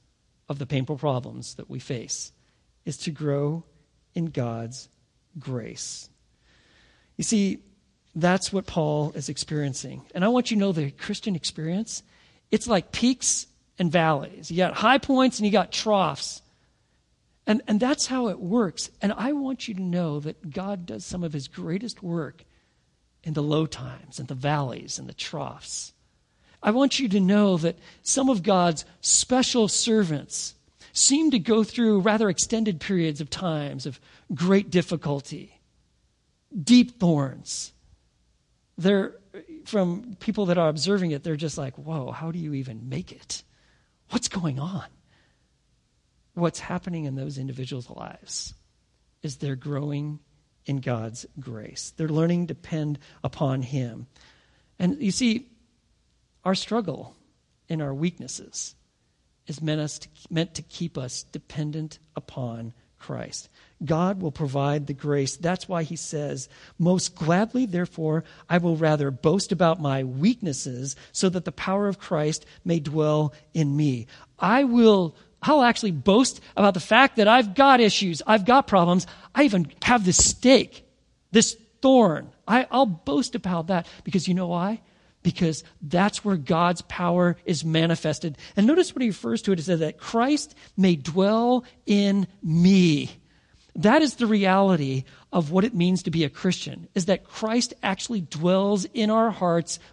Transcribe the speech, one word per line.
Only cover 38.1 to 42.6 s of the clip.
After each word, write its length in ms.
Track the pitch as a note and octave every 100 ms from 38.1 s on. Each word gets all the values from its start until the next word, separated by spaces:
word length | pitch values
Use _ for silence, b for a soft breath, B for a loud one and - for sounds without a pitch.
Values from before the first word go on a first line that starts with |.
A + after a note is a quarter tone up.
| _ _ _ _ _ _ -
They're, 360 | F3+ G3+ G3 - _ - - -
from 520 | - G#3+ F3+ F3 B3 G3
people 280 | - G#3+ F#3+
that 120 | F3
are 100 | E3
observing 420 | D3+ D3 G3+ F3
it, 120 | C#3+
they're 140 | E3+ D3+
just 220 | D#3+ D3
like, 180 | C3+ C#3
"Whoa, 340 | D3 D#3+ B2+
how 200 | B2 D#3+
do 80 | E3+
you 160 | D#3
even 340 | C#3